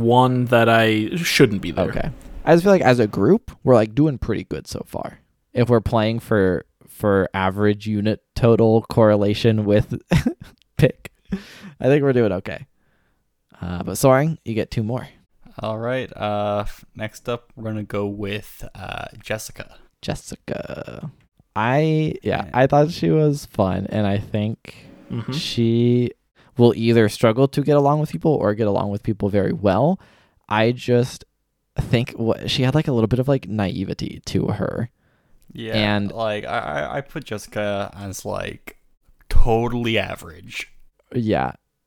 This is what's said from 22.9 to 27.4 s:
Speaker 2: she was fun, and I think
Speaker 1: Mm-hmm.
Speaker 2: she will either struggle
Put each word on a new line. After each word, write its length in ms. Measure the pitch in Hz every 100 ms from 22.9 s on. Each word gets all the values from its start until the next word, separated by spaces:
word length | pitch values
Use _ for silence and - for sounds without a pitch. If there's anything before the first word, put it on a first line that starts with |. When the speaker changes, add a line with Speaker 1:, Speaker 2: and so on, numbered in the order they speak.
Speaker 2:
she 200 | 175 170
was 360 | 156 151 143 -
fun, 400 | - 95 92 98
and 160 | 107 101
I 120 | 98
think 580 | - 107 107 107 - - - - -
Speaker 1:
Mm-hmm. 220 | 120 113
Speaker 2:
she 800 | 135 - - 113 117 120 123 120 - _ _ _ -
will 180 | 120 107
either 320 | 113 117 107
struggle 380 | - 117 113